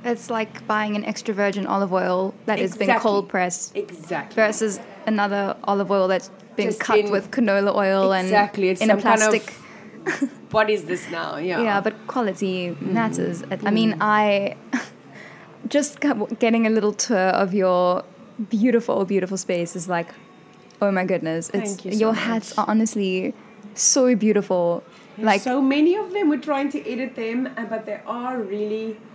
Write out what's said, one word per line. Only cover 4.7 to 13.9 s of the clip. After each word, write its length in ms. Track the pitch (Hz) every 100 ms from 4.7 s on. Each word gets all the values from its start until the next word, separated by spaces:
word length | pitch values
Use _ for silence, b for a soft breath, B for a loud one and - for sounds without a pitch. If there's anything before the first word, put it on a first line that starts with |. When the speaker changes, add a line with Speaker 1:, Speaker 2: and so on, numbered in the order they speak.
| 185 - - -
Speaker 1:
another 520 | 208 202 202 196 - -
olive 260 | 202 185
oil 160 | 196 185
that's 220 | 185 - - - -
been 120 | 208
Speaker 2:
Just 140 | 208
Speaker 1:
cut 180 | - 214
Speaker 2:
in 100 | 208
Speaker 1:
with 220 | 202 202
canola 420 | - 220 196 202 202
oil 360 | 190 196 190
and 140 | 190 185
Speaker 2:
Exactly. 420 | 208 202 208 185
It's 100 | 185
Speaker 1:
in 120 | 220
a 20 |
Speaker 2:
some 80 | 202
kind 220 | 220 220
of 60 | 214
Speaker 1:
plastic. 1000 | 214 - - - - - - 381 - 262 -
<laughs> 120 | -
Speaker 2:
"What 180 | 220 214
is 140 | 208
this 260 | 156 180 -
now?" 280 | 170 160 147
Yeah. 260 | 175 180
Speaker 1:
Yeah, 180 | 233 202
but 120 | 208 214 -
quality 640 | 262 214 180 196 185 175
Speaker 2:
Mm. 220 | - 190
Speaker 1:
matters. 480 | 208 226 - 175 170 -
I, 80 | 190 208
I 60 |
mean, 220 | 214 226